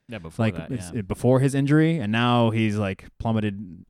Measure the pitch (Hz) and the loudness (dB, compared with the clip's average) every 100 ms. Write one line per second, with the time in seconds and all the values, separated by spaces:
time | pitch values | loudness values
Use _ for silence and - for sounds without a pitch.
0 | _ 110 82 - 113 85 82 127 87 123 | _ -12 -12 -2 0 0 -6 -8 -8 -8
1 | 95 107 120 127 139 135 139 151 160 165 | -6 -2 4 4 4 0 2 4 4 0
2 | 104 113 120 120 117 113 110 104 101 95 | -2 0 2 4 2 2 0 0 -2 -6
3 | - - 120 113 107 98 95 85 - | -12 -8 -2 -2 -2 -6 -12 -16 -20